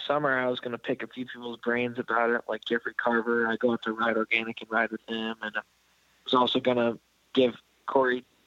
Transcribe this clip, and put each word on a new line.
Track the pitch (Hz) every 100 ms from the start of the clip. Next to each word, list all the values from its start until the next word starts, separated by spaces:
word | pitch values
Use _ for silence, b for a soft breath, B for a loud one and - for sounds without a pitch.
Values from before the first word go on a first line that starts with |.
| -
summer | 147 147 131
I | 127
was | 123
gonna | 123 117
pick | - 123
a | 110
few | - 123
people's | 123 120 117
brains | 117 120 123 120
about | - 117 117
it, | 120 -
like | 110
Jeffrey | - 120 -
Carver. | - 120 117 113 117 113
I | 113
go | 123
out | 117
to | 113
Ride | 110 113 110
Organic | 110 113 113 113
and | 113
ride | 110 110
with | 110 -
him, | 113 113 113
and | 107 107
I | - _ _ _ _ _
was | -
also | 127 120 131
gonna | 127 123 117 113 _ _ _
give | - 127 107 _ _ -
Corey, | 135 127 127 - _